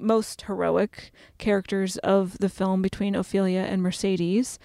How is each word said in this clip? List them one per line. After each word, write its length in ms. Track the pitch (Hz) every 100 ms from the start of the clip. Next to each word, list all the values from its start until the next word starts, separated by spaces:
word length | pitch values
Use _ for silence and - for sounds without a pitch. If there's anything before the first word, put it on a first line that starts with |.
most 400 | 220 220 - -
heroic 680 | - 185 170 175 214 - - - - -
characters 580 | 220 196 - 196 190 -
of 400 | - 196 185 -
the 100 | 190
film 340 | - 190 190
between 320 | 190 - 202 185
Ophelia 460 | 185 196 185 185
and 200 | - 190
Mercedes. 760 | 180 - 196 185 170 214 254 -